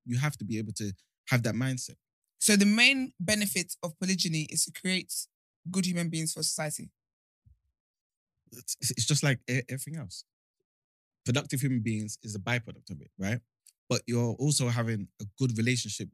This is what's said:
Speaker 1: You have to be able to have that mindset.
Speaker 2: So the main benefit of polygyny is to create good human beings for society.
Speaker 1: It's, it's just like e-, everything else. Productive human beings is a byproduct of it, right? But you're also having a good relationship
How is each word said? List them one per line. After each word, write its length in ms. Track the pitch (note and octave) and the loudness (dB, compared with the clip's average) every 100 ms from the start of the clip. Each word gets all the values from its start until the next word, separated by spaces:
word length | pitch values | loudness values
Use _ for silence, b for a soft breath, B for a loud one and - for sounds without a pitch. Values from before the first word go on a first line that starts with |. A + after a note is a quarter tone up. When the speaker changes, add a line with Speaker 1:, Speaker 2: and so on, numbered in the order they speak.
Speaker 1:
You 140 | - A#2+ | -4 0
have 180 | D3 - | 0 -2
to 60 | |
be 140 | G2+ G#2+ | -4 -4
able 140 | A2 | -4
to 180 | G2+ G#2 F#2 _ _ - | -6 -6 -8 _ _ 0
have 140 | B2+ | 2
that 100 | A2+ | 2
mindset. 420 | A2 C3 C3 - - _ _ _ _ | 0 -2 -4 -8 -14 _ _ _ _
Speaker 2:
So 160 | - G#3 | 6 8
the 100 | G3+ | 8
main 460 | G#3+ B3 C4+ C4 - | 8 6 6 0 -4
benefit 560 | E3+ G#3+ G#3 F3+ F3 - | 0 2 2 0 -4 -6
of 160 | F3 - | -8 -2
polygyny 440 | F#3 F#3 F3 D#3+ D3+ | 0 0 2 0 0
is 140 | D#3+ | -2
to 80 | - | -2
create 400 | - F#3 F#3 - - - _ _ _ E3 | -2 -2 -2 -2 -8 -10 _ _ _ -4
good 140 | F#3 F3+ | 0 0
human 220 | E3+ E3+ | 0 0
beings 240 | D#3+ D#3+ | -2 -2
for 100 | - | -2
society. 480 | D#3 - D#3 - - - _ _ _ _ _ _ _ _ _ _ _ _ _ _ _ | -2 -2 -4 -6 -10 -18 _ _ _ _ _ _ _ _ _ _ _ _ _ _ _
Speaker 1:
It's, 240 | - - - | -14 -10 -4
it's 240 | A#2+ B2+ A2+ | -4 -2 2
just 160 | D3+ | 2
like 180 | D3 B2 - | 2 0 0
e-, 120 | A#2+ B2 | -4 -2
everything 280 | C3 - D#3+ | -6 -8 -10
else. 280 | G2+ - - _ _ _ _ _ _ _ _ _ | -10 -12 -18 _ _ _ _ _ _ _ _ _
Productive 360 | - B2+ D3 C#3 | 0 0 0 -2
human 200 | C3+ B2+ | 0 0
beings 380 | A2 G#2+ G#2+ - | 0 -2 -4 -10
is 120 | A2+ | -10
a 40 | G#2 | -6
byproduct 520 | F#2+ B2 A2+ - - | -2 -2 -2 -14 -14
of 100 | D#2 | -16
it, 100 | - - | -14 -6
right? 220 | F#2+ B2 - _ _ _ - | -2 -2 -4 _ _ _ -2
But 140 | B2 - | -2 0
you're 280 | A#2+ A#2+ | 0 0
also 340 | - C#3+ C#3+ B2 | 0 2 2 2
having 400 | A#2 A#2 A2 G2 - | 0 0 -2 -6 -10
a 40 | G#2 - | -14 -2
good 180 | C3 A2+ | 0 2
relationship 500 | A2+ B2 A2+ - G2 | 2 0 -2 -8 -8